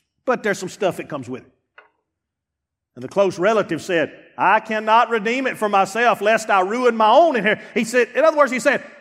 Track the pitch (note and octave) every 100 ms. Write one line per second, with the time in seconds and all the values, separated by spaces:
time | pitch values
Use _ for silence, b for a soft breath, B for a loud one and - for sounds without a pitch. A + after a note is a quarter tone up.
0 | _ _ - A#3+ G#3+ F#3 F3+ - F#3+ -
1 | C#3+ D3 A#2+ B2+ - _ _ _ _ _
2 | _ _ _ _ _ _ _ _ _ -
3 | B2+ F#3+ G3 E3+ F#3+ A3 - D#3+ - E3+
4 | C#3 - - - D#3+ G#3+ G#3+ A3 A3 A3+
5 | A#3 A3+ G#3 B3+ B3+ F3+ G#3 G3+ F#3+ A3
6 | A#3+ G3 G3+ A3+ A3+ G3 F#3 A#3+ B3 A3+
7 | G#3+ C4 E4+ B3 G3+ G#3 - A3+ A3+ B3
8 | A#3 B3 D#4+ D4+ C#4 B3+ C#4+ A#3+ - -